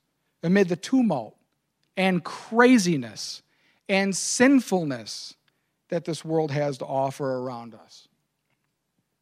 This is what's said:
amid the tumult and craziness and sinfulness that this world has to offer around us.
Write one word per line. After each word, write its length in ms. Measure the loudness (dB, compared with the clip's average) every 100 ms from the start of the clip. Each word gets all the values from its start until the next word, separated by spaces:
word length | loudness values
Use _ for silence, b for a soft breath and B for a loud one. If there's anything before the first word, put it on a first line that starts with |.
| _ _ _ _
amid 280 | 2 2 2
the 60 | 0
tumult 600 | 0 0 2 -2 -6 -16 _ _ _ _ _ -2
and 280 | 0 0
craziness 1160 | -4 -12 0 6 8 6 4 -2 -4 -12 -12 -14 _ _ _ _ -2
and 280 | 0 0 -2
sinfulness 1200 | -4 4 6 4 2 -2 -2 -6 -10 -14 -16 -20 _ _ _ _ _
that 160 | -6 -6
this 200 | -8 -2
world 260 | -2 0
has 260 | -2 -4 -6
to 60 | -6
offer 540 | -4 -4 -4 -6 -4
around 360 | -8 -10 -14 -20
us. 320 | -20 -20 _ _ _ _ _ _ _ _ _ _ _ _